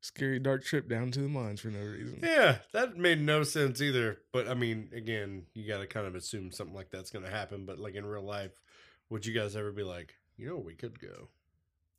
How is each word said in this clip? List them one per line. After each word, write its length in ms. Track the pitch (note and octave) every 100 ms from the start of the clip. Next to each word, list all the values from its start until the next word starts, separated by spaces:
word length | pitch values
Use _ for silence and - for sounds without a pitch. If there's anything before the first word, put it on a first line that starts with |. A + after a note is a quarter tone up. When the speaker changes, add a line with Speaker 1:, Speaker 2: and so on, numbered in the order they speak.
Speaker 1:
scary, 380 | - - C#3 C3
dark 240 | C3+ C3
trip 260 | - D3 A#2
down 220 | A2+ B2+
to 80 | C3
the 80 | C#3
mines 300 | C#3+ A2 G#2
for 60 | A2+
no 120 | G2+
reason. 380 | G#2 G#2 A#2+ -
Speaker 2:
Yeah, 340 | E4 D#4 F#3+ A#2+ -
that 240 | G#3+ B3+ F3
made 240 | F3 D#3+
no 220 | D3 D3+
sense 360 | D3 D#3 C#3 B2
either. 380 | C#3+ B2+ A2+ G#2 _
But, 140 | B2+ A2+
I 80 | B2
mean, 340 | A#2 A2 G#2+
again, 520 | A#2 A2 A2 G2+ G2 E2+
you 140 | A2 G#2+
gotta 180 | G2+ G2
kind 220 | A2 G2
of 80 | F#2
assume 360 | - G#2+ F#2
something 240 | - F2 G2
like 140 | F2+
that's 220 | F#2 F2+
gonna 180 | G#2 F#2
happen. 380 | G#2+ F#2+ G2+ F#2+
But, 100 | F#2
like, 160 | G#2
in 140 | G2 G#2
real 160 | G#2
life, 360 | G2 G#2 F#2+ - _ - - _ -
would 120 | A2
you 100 | G#2+ A2+
guys 160 | G#2 G#2+
ever 160 | G#2
be 120 | G2+
like, 320 | F#2+ F2 E2 - _ -
"You 120 | B2
know 80 | F3
where 100 | E2+
we 80 |
could 260 | D#2+ A#2+ A2
go? 300 | - - - _ _ _ _ _ _